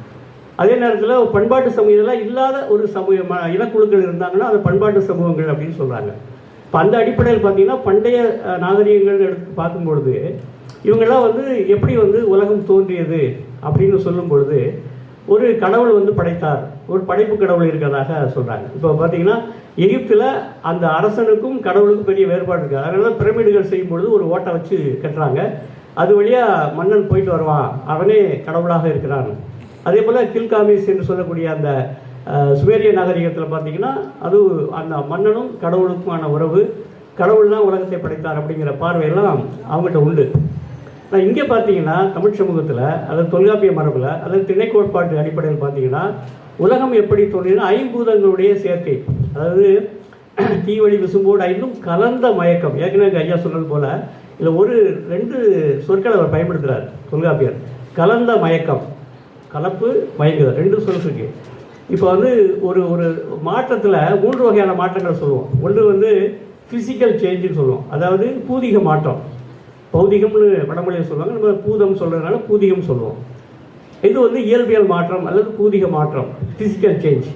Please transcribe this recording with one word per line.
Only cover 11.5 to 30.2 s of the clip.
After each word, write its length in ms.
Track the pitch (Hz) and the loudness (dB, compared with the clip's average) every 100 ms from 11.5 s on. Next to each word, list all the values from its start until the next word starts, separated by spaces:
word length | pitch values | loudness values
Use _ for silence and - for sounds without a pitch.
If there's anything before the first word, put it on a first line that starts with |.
| 240 185 | -2 0
எப்படி 280 | 208 254 240 | 2 2 2
வந்து 320 | 202 220 220 | 2 2 2
உலகம் 380 | 196 202 208 - | 2 2 0 2
தோன்றியது 680 | 190 190 175 156 160 127 - - - | 2 2 -2 -2 -2 -2 -4 -12 -10
அப்படின்னு 340 | 151 147 190 185 | -2 2 2 2
சொல்லும் 320 | 170 175 170 | 0 -4 0
பொழுது, 680 | 143 139 139 107 - - - - - - | 0 2 0 -2 -6 -12 -18 -20 -14 0
ஒரு 320 | 214 247 220 | 2 4 2
கடவுள் 340 | 196 233 240 | 2 2 4
வந்து 200 | 208 196 | 4 2
படைத்தார், 560 | - 170 170 156 131 - - - | 0 -2 -2 -4 -4 -6 -14 -6
ஒரு 140 | 190 | -4
படைப்பு 360 | 185 208 214 208 | 0 0 0 0
கடவுள் 340 | 180 175 165 | 0 2 2
இருக்கிறதாக 640 | 151 147 139 135 160 127 131 | 0 -2 -2 -2 -2 -2 -4
சொல்றாங்க. 280 | 117 107 - | -6 -6 -10
இப்ப 320 | 156 156 151 165 | -4 0 2 0
பாத்தீங்கன்னா, 360 | 170 185 233 - - - - | 2 2 0 -4 -14 -12 0
எகிப்துல 480 | 190 254 - 214 262 - - - | 2 2 2 2 2 -2 -8 -8
அந்த 240 | 160 175 170 | -6 -2 0
அரசனுக்கும் 760 | 160 208 208 220 214 262 262 | 0 0 0 2 2 0 -4
கடவுளுக்கும் 440 | - 196 208 208 | 0 4 4 4
பெரிய 220 | 196 196 190 | 2 2 2
வேறுபாடு 320 | 180 185 170 | 0 -2 -4
இருக்கு. 260 | 143 139 | -2 -4
அதனால 260 | 160 190 226 | -2 0 0
பிரமிடுகள் 540 | - 202 226 208 202 | 2 0 2 2 2
செய்யும் 240 | 190 185 175 | 0 -2 -4
பொழுது 240 | 170 220 | -4 0
ஒரு 180 | 208 165 | 2 2
ஓட்டை 220 | 185 - | -2 -4
வச்சு 480 | 165 - 185 143 - | -6 -4 -4 -2 -4
கட்டுறாங்க, 380 | 156 151 143 139 202 - - - - | -6 -4 -2 -2 -4 -6 -14 -18 -12
அது 280 | - - 208 | -2 2 4
வழியா 520 | 214 247 233 165 151 | 4 2 2 0 -2
மன்னன் 320 | 156 185 214 - | -2 0 2 2
போயிட்டு 240 | 190 190 | 0 0
வருவான், 500 | 160 156 151 120 - 151 | -2 0 -2 -2 -6 -6
அவனே 540 | 156 196 214 180 131 | -2 2 4 2 -2
கடவுளாக 480 | - 165 175 165 160 | -4 -2 0 0 0
இருக்கிறான். 380 | 139 135 135 123 104 - - - - | -2 -4 -4 -6 -8 -12 -16 -18 -8
அதே 180 | 165 208 | 0 2
போல 240 | 226 247 | 2 2